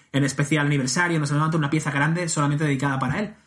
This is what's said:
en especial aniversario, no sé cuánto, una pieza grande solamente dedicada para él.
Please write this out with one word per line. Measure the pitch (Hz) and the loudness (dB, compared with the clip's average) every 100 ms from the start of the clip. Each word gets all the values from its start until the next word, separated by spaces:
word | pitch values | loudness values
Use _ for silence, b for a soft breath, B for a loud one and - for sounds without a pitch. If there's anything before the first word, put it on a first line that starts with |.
| B | B
en | 131 139 | -2 0
especial | - 147 156 143 | -2 0 2 2
aniversario, | 143 127 185 175 165 | 2 0 0 2 0
no | 147 | 0
sé | 147 | 0
cuánto, | 160 165 | 0 0
una | 143 | 0
pieza | 156 151 | 0 0
grande | 139 156 170 170 | 0 0 0 -2
solamente | 165 143 147 151 | 0 0 0 0
dedicada | 135 143 135 | 0 0 -2
para | 127 185 | -2 -2
él. | 208 b | -6 b